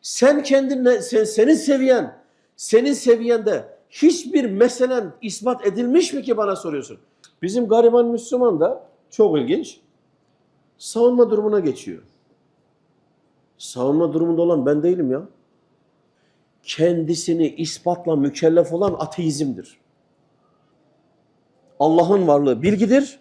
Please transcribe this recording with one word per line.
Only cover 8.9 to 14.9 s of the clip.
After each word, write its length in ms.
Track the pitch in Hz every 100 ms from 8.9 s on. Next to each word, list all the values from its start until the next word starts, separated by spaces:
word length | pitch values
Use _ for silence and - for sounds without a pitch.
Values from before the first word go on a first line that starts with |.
| _ _
çok 280 | - 208 151
ilginç, 420 | 120 202 - - _ _ _ _ _ _ _ _ _ _
savunma 520 | - 226 240 247 233
durumuna 300 | 214 214 208
geçiyor. 440 | 160 - - 82 _ _ _ _ _ _ _ _ _ _ _ _ _ _ _ _
Savunma 560 | - 127 131 147 170
durumunda 280 | 156 170 165
olan 240 | 170 165 131
ben 180 | 147
değilim 280 | 165